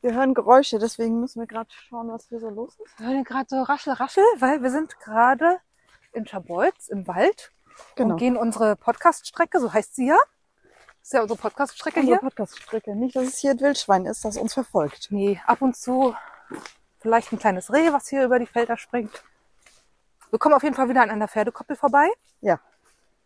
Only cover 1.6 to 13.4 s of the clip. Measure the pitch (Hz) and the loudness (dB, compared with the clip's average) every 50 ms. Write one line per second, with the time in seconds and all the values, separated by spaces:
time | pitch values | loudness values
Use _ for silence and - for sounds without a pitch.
1.6 | 226 _ - - - _ 247 233 233 226 226 226 - _ 240 233 226 226 208 208 | -12 _ -16 -20 -20 _ -14 -14 -12 -12 -12 -14 -14 _ -14 -12 -10 -10 -10 -10
2.6 | 233 320 _ _ 427 _ _ _ 220 240 262 277 262 - 247 269 269 _ 269 262 | -12 -14 _ _ -20 _ _ _ -6 -4 -4 -4 -4 -4 -6 -8 -6 _ -4 -4
3.6 | 262 - 294 285 - 302 262 - 254 254 - - 392 453 453 254 254 262 294 302 | -2 -2 -2 -4 -2 -6 -4 -4 -4 -2 2 4 6 6 6 4 2 2 2 2
4.6 | 247 254 247 294 320 320 - _ - 220 214 226 233 247 269 247 302 339 359 359 | 0 -2 -2 -2 -4 -6 -10 _ -16 -4 2 4 4 4 4 4 4 2 2 2
5.6 | _ _ _ _ _ _ _ _ _ _ _ 226 220 - - 196 160 - 170 175 | _ _ _ _ _ _ _ _ _ _ _ -10 -10 -8 -10 -12 -10 -8 -2 0
6.6 | 226 359 381 _ - - - 202 185 - 175 175 226 359 440 - - - _ _ | 0 0 0 _ -14 -10 -10 -8 -8 -6 -2 0 0 0 0 -2 -10 -20 _ _
7.6 | _ _ _ - - - _ - 254 214 175 - 240 254 247 233 - 233 220 - | _ _ _ -20 -20 -20 _ -2 -2 0 0 0 0 0 0 0 -2 -2 0 0
8.6 | 226 214 208 - _ - 233 - - 339 320 - - - - - 339 - - 370 | 0 0 0 0 _ -4 -4 4 2 2 2 2 -8 -16 -2 -2 -2 0 0 0
9.6 | 254 226 - 214 202 - - - 247 254 302 415 554 _ _ _ _ _ _ _ | 0 2 0 -2 -2 -2 -6 -4 0 4 4 4 4 _ _ _ _ _ _ _
10.6 | _ _ _ _ _ _ _ _ _ - - 262 220 202 226 - - - - - | _ _ _ _ _ _ _ _ _ -2 0 0 0 0 -4 -6 -6 -8 -4 -4
11.6 | 285 262 - - - 320 - 330 285 254 339 381 269 262 _ - 208 - - - | -4 -4 -4 -8 -10 -4 -2 0 4 4 4 2 2 -4 _ -6 -10 -8 -10 -20
12.6 | - - - 220 _ - 202 208 247 262 - 262 254 262 - - | -14 -8 -8 -8 _ -6 -6 -4 -4 -4 -2 -2 -4 -4 -4 -2